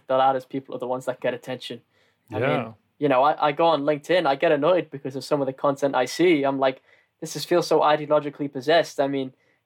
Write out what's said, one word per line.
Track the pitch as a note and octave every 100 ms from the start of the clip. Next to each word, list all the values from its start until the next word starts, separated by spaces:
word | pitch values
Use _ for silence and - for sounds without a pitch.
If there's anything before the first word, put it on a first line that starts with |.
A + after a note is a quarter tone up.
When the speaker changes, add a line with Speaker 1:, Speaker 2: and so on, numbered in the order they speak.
| -
Speaker 1:
the | C3
loudest | C3+ C3 -
people | C3+ C3+ B2+
are |
the | B2
ones | B2+ C3
that | B2+
get | B2+ A#2+
attention. | - B2 - A#2+ _ _ _ _ _
I | -
Speaker 2:
Yeah. | C3
Speaker 1:
mean, | D3 A2+ A2+ _ _
you | C#3+
know, | B2+
I, | C#3+ D#3+ D3+
I |
go | D3 E3+
on | D3+
LinkedIn, | C#3+ D3+ - F3+ D#3
I | C#3
get | E3+
annoyed | D3 D3 F3+ D#3+
because | C#3 C3+ C3
of |
some | - D3
of | C3+
the |
content | C3 C#3+ C#3 C#3+ C3
I | B2+
see. | - F3+ D#3
I'm | C#3 C3+
like, | C3+ C3 _ _ _ _
"This | D#3+ D3+
is, | -
feels | F3 E3+
so | D#3
ideologically | D3+ D3+ D3 D3+ D3 - C#3+
possessed." | C#3 B2+ E3 C#3+ -
I | C#3
mean, | C#3 C3 - _ _